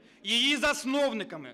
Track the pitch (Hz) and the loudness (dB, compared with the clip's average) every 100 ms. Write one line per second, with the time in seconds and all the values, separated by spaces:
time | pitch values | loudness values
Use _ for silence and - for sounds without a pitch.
0 | - - 202 233 269 285 294 285 254 285 | -20 -12 -2 2 2 2 2 0 0 2
1 | 277 220 180 160 131 | 2 0 -6 -10 -14